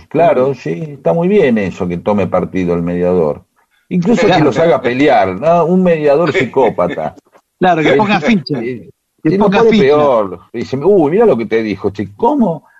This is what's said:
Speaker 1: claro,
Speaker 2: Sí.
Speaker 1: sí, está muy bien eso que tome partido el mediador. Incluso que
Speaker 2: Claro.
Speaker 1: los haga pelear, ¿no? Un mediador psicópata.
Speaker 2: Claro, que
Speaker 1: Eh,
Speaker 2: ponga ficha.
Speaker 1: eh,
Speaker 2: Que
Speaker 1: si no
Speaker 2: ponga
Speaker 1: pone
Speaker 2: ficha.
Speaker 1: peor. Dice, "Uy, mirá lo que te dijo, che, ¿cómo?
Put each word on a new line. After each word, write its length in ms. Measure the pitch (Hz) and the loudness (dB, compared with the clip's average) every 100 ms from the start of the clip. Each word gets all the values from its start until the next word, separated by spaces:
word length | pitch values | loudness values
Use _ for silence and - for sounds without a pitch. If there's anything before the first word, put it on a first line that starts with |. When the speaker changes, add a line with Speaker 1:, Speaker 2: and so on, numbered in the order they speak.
| - | -6
Speaker 1:
claro, 440 | 139 170 123 135 | 0 2 2 0
Speaker 2:
Sí. 200 | 135 151 | -2 -8
Speaker 1:
sí, 60 | 170 156 | -8 -10
está 180 | 139 160 | -6 -4
muy 160 | 170 180 | 0 2
bien 300 | 208 143 110 | 2 2 0
eso 280 | 92 - 90 | -2 -4 -6
que 120 | 87 | -4
tome 280 | 107 104 87 | -2 -2 0
partido 480 | 92 87 92 90 | -2 -2 -4 -2
el 80 | 87 | -2
mediador. 600 | 85 87 90 90 76 69 _ _ _ _ - | -2 -2 0 0 0 -4 _ _ _ _ -6
Incluso 300 | 180 175 233 | -4 0 2
que 40 | 208 | 2
Speaker 2:
Claro. 160 | 175 | 2
Speaker 1:
los 140 | 147 - | 2 2
haga 220 | 170 131 | 0 0
pelear, 600 | 123 127 147 117 95 92 | 0 0 2 2 2 -2
¿no? 240 | 151 175 | 0 2
Un 180 | 160 185 | 2 2
mediador 500 | 180 160 147 147 170 | 2 2 2 2 0
psicópata. 840 | 190 120 135 117 - 87 78 78 - _ _ _ - | -2 -2 0 0 0 -4 -4 -8 -10 _ _ _ -2
Speaker 2:
Claro, 240 | 180 160 | 0 2
que 60 | 151 | 2
Speaker 1:
Eh, 60 | 139 | 2
Speaker 2:
ponga 240 | 196 202 | 0 -2
ficha. 400 | 151 208 - 139 | 0 -2 -2 -8
Speaker 1:
eh, 260 | 120 120 - - _ _ | -8 -10 -16 -20 _ _
Speaker 2:
Que 80 | 160 | -2
Speaker 1:
si 60 | 190 | 0
no 80 | 202 | 2
Speaker 2:
ponga 120 | 208 | 2
Speaker 1:
pone 120 | 226 | 2
Speaker 2:
ficha. 120 | 214 | 4
Speaker 1:
peor. 560 | 135 147 147 117 98 87 _ | 4 2 2 0 -2 -8 _
Dice, 240 | 117 - 131 | -12 -8 -4
"Uy, 340 | 160 202 143 | 2 2 2
mirá 160 | 190 226 | 2 2
lo 100 | 120 | 2
que 100 | 107 | 0
te 140 | 113 | -2
dijo, 280 | 110 95 104 | -2 -4 -6
che, 200 | 101 101 - | -6 -10 -4
¿cómo? 480 | 233 294 202 160 _ _ | -2 0 -2 -4 _ _